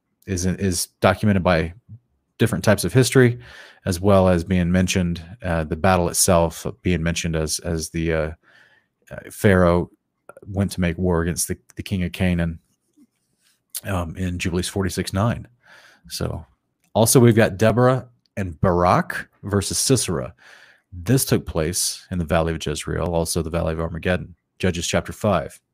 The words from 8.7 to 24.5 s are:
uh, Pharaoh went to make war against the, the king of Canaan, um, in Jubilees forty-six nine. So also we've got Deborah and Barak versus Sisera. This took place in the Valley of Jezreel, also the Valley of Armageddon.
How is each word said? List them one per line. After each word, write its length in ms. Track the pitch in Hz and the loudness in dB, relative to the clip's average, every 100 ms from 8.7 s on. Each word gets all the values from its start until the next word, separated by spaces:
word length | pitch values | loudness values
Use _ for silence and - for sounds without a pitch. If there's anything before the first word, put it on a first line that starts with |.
| _ _ _ - | _ _ _ -20
uh, 180 | - - | -18 -16
Pharaoh 600 | - 107 92 87 87 - _ _ _ - - | 0 4 6 6 4 0 _ _ _ -20 -20
went 280 | - 98 95 | -8 -4 -4
to 80 | - | -2
make 180 | 87 85 | -4 -2
war 240 | 92 82 | 0 0
against 240 | 82 - - | 0 -4 -6
the, 100 | 90 _ - | -8 _ -16
the 80 | |
king 180 | - 95 | -8 -6
of 80 | 87 | -4
Canaan, 480 | - 92 85 85 82 _ _ _ _ _ _ _ _ _ _ _ - | -2 0 0 -2 -6 _ _ _ _ _ _ _ _ _ _ _ -12
um, 320 | 101 95 82 92 | -6 -4 -4 -6
in 220 | 92 90 | -6 -4
Jubilees 300 | 95 90 - | -2 -2 -2
forty-six 440 | 101 95 - - | -2 -4 -4 -4
nine. 340 | 95 113 82 - _ _ - - _ - | 0 0 -2 -10 _ _ -20 -20 _ -12
So 360 | - 82 85 - _ _ _ _ | -6 -6 -6 -12 _ _ _ _
also 260 | 101 113 135 | 2 4 8
we've 160 | 120 110 | 8 6
got 220 | 104 92 | 4 2
Deborah 500 | 110 110 127 131 - _ _ - | 2 4 2 2 -4 _ _ -8
and 240 | 95 80 | -8 -2
Barak 680 | 98 87 87 127 - - - _ | 0 2 4 2 0 -8 -12 _
versus 340 | 101 101 - - | -4 -2 -2 -2
Sisera. 560 | - 127 - 71 62 - - - - _ _ | 0 0 0 -6 -8 -14 -20 -20 -20 _ _
This 320 | 90 85 131 | -8 0 0
took 220 | - 98 - | 2 -2 -2
place 580 | 85 80 87 - - - | -4 -4 -2 -4 -8 -8
in 80 | 90 | -6
the 60 | |
Valley 300 | 80 85 82 | 0 0 0
of 120 | 82 78 | -4 -6
Jezreel, 480 | 76 - 80 85 | -8 -6 -4 -2
also 280 | 85 85 85 | -2 -2 -4
the 80 | 80 | -4
Valley 240 | 82 82 | -4 -4
of 60 | 80 | -4
Armageddon. 540 | 82 82 92 90 73 - _ | -6 -6 -4 -4 -6 -18 _